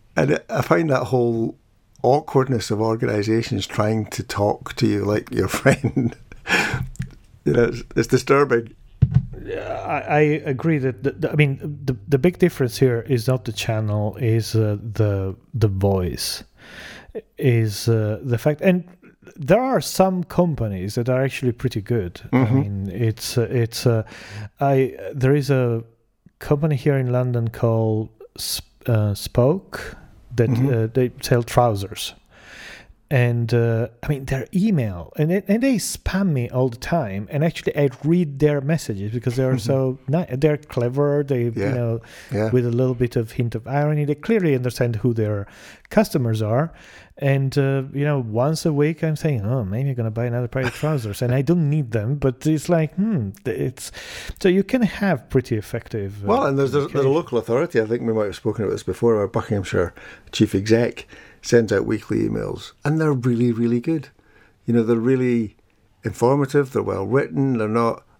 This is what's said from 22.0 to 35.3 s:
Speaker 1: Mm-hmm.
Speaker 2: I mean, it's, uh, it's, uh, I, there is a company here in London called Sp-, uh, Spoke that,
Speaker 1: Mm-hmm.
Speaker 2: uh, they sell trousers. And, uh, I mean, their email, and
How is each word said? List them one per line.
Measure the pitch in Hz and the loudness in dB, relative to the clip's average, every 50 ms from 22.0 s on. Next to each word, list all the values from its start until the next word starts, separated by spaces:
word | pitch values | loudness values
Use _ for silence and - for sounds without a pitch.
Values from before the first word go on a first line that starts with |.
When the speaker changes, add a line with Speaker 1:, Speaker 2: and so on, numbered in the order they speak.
| 95 87 - - - - - | -2 -4 -8 -12 -6 -2 2
Speaker 1:
Mm-hmm. | 127 131 107 123 | 2 2 4 2
Speaker 2:
I | 135 | 2
mean, | 104 101 101 98 101 98 87 | 0 0 -4 -4 -6 -6 -4
it's, | 101 120 110 107 - - - - 127 | -2 -2 -2 -2 -2 -6 -4 -2 -2
uh, | 117 - | -2 0
it's, | - 123 117 113 - - - | 0 -2 -2 -2 -4 -2 0
uh, | 127 117 113 110 - - - - - - 104 107 104 - _ | 2 2 2 0 -4 -10 -18 -18 -16 -14 -14 -14 -14 -6 _
I, | 143 139 139 135 135 120 69 65 98 95 - | 0 2 4 4 2 0 -2 -6 -10 -10 -4
there | 143 123 131 143 | 0 2 4 4
is | 147 139 127 | 4 2 2
a | 139 131 127 120 117 113 113 - _ _ _ _ _ _ _ _ _ _ | 2 2 2 2 0 -2 -4 -8 _ _ _ _ _ _ _ _ _ _
company | - - 151 143 151 160 151 | -2 -2 0 0 2 0 0
here | 127 - 151 143 135 | 0 2 2 2 2
in | 131 127 | 2 0
London | 123 127 127 127 120 120 113 113 | 0 0 0 0 0 0 -2 -2
called | 113 - - 117 113 113 113 110 110 107 110 107 - _ - - _ - | -2 0 0 2 2 2 2 2 0 0 -2 -4 -10 _ -20 -20 _ -10
Sp-, | - - - - - _ _ _ - | -8 -6 -6 -8 -8 _ _ _ -2
uh, | - 117 110 107 104 101 | 0 2 2 2 2 0
Spoke | - - - - - 120 131 165 190 - - - - - - - - - - - - - - 123 | -2 -6 -2 0 2 4 4 2 0 -4 -8 -12 -12 -12 -12 -14 -16 -20 -20 -20 -20 -20 -6 -2
that, | 117 117 113 | 0 2 2
Speaker 1:
Mm-hmm. | 127 113 127 139 127 113 110 | 2 2 2 2 2 0 0
Speaker 2:
uh, | 110 - | 0 0
they | 135 127 123 - - | 0 0 0 -2 -6
sell | - - 131 120 120 | -2 0 2 2 2
trousers. | - - - 123 120 107 98 101 95 101 - - - - - _ _ _ - - - - - - - - - - - - _ _ _ 156 | 2 2 4 4 4 2 0 -4 -8 -8 -10 -10 -10 -12 -14 _ _ _ -20 -20 -20 -20 -20 -18 -18 -20 -20 -20 -20 -20 _ _ _ 2
And, | 127 123 120 120 120 117 113 123 | 4 4 4 4 2 0 2 2
uh, | 120 117 117 113 113 117 117 - _ - | 2 2 2 2 0 -2 -4 -6 _ -6
I | - | -4
mean, | 156 135 135 | -4 -4 -4
their | 131 139 135 117 - - | -4 -4 -4 -4 -2 -2
email, | 180 185 226 208 156 120 107 92 85 82 - - | 0 2 2 2 2 0 -2 -4 -6 -10 -10 -4
and | - 151 160 | -2 0 0